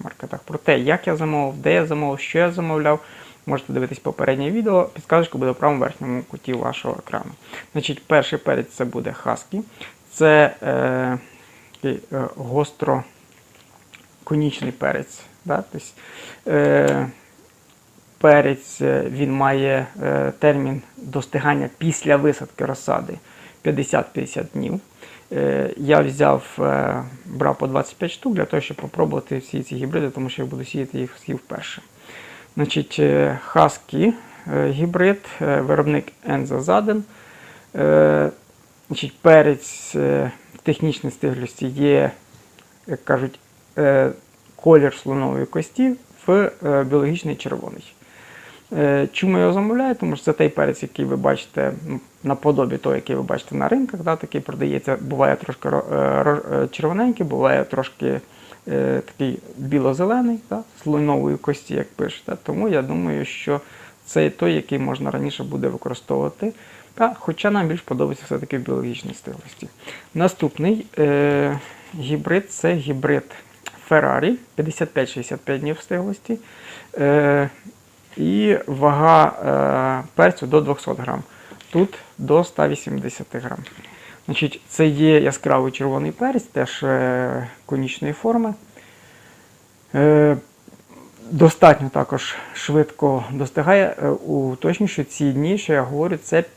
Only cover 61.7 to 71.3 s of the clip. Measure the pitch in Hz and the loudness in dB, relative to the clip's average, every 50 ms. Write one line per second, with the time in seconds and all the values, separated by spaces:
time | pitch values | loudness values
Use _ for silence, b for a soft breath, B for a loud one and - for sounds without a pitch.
61.7 | - - 139 - - - 151 - - - - - - - - - 147 170 208 220 | -6 -6 -6 -6 -6 -6 -6 -6 -8 -10 -10 -10 -10 -10 -8 -8 -6 -4 -2 0
62.7 | 185 143 131 135 151 165 180 165 151 143 143 - - - - - 147 143 B B | 0 0 -2 -2 -4 -4 -2 -2 -4 -4 -6 -8 -10 -10 -6 -4 -4 -4 B B
63.7 | B B B B B B _ - - - 156 151 - - 170 175 165 151 139 - | B B B B B B _ -4 0 0 0 0 0 0 0 0 0 0 -2 -4
64.7 | 143 135 131 139 135 139 143 143 135 135 139 143 139 - 131 131 147 139 131 135 | -4 -4 -4 -4 -4 -4 -4 -6 -4 -4 -4 -6 -6 -8 -10 -8 -6 -4 -4 -4
65.7 | - - - - 127 - - - 143 - - 143 - - - 220 220 B B B | -4 -4 -8 -8 -10 -8 -6 -4 -2 -2 -2 -4 -4 -6 -8 -8 -8 B B B
66.7 | B B B B B - 233 226 226 - - - 160 - - 208 208 202 180 160 | B B B B B -2 0 0 -2 -4 -8 -8 -6 -2 -2 0 0 2 0 0
67.7 | 156 175 - - - 127 147 143 143 - - - 139 139 143 - 143 131 123 - | -2 -4 -6 -6 -2 -2 -2 -2 -4 -6 -8 -8 -6 -6 -6 -6 -6 -6 -4 -4
68.7 | 131 131 127 120 120 131 - - - - - - 64 - - - - - - - | -4 -4 -4 -6 -8 -10 -12 -14 -14 -14 -14 -16 -16 -16 -18 -20 -20 -18 -18 -18
69.7 | - B B B B B B B B 160 170 185 - - 165 143 - - 147 185 | -18 B B B B B B B B 0 0 0 0 0 -4 -4 -2 -2 0 0
70.7 | 220 220 - - - - 151 143 143 143 143 143 | 0 0 -4 -6 -2 0 2 2 4 4 2 2